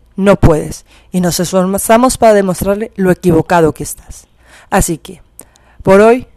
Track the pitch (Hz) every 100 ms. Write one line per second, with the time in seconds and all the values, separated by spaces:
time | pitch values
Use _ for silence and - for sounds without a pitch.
0 | _ - 196 190 175 156 160 - _ _
1 | _ 185 175 175 170 190 185 196 - 226
2 | 254 - 226 208 190 175 196 202 226 -
3 | 185 170 180 160 - 175 156 - 147 -
4 | - - _ _ _ - - 202 - 160
5 | - - _ _ - _ _ - - 196
6 | 226 254 -